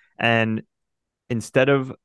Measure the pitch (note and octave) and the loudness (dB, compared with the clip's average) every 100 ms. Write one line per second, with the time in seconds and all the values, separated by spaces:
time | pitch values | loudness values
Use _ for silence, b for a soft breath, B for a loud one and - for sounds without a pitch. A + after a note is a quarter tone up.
0 | _ - A#2 A2+ A2+ A2 - _ _ _ | _ -4 0 2 0 -4 -8 _ _ _
1 | _ _ - A#2 - C3+ C3+ C#3 C3 - | _ _ -8 -8 -2 0 2 2 -2 -12